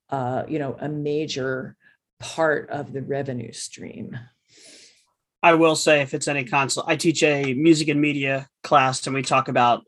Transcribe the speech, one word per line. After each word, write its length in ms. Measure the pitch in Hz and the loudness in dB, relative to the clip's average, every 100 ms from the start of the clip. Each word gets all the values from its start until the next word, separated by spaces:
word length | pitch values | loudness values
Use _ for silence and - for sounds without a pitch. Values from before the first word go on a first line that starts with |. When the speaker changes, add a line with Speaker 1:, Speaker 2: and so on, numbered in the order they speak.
| _ | _
Speaker 1:
uh, 340 | 139 127 127 - | -6 -4 -4 -4
you 100 | 156 | -4
know, 180 | 135 - | -6 -6
a 80 | 143 | -8
major 880 | 151 147 147 156 139 131 131 135 - _ _ _ - | -6 -4 -2 -4 -4 -4 -4 -8 -16 _ _ _ -18
part 500 | - - 160 143 - | -10 -2 0 0 -4
of 220 | 147 127 | -8 -8
the 100 | 135 | -10
revenue 500 | 139 139 139 123 - | -6 -6 -6 -8 -10
stream. 680 | - - - - - - 120 120 _ _ _ - - - _ _ _ _ _ | -12 -14 -14 -16 -14 -14 -14 -16 _ _ _ -20 -20 -20 _ _ _ _ _
Speaker 2:
I 120 | 170 165 | 4 6
will 220 | 165 156 | 6 4
say, 260 | 165 151 | 4 4
if 120 | 135 147 | 2 -4
it's 120 | 151 | -4
any 180 | 143 127 | -4 -2
consol-, 400 | 143 127 - - | -2 0 -2 -2
I 100 | 156 | 0
teach 260 | 175 147 | 0 2
a 320 | 156 143 139 127 | 2 2 0 2
music 340 | 160 151 156 | 4 4 4
and 120 | 147 | 0
media 480 | 151 143 139 135 139 _ - | 0 0 -2 -4 -6 _ 2
class, 420 | 147 131 127 - | 4 4 0 -4
and 80 | 131 | -4
we 80 | |
talk 260 | 127 135 131 | 0 0 2
about, 360 | 131 120 113 | 2 4 2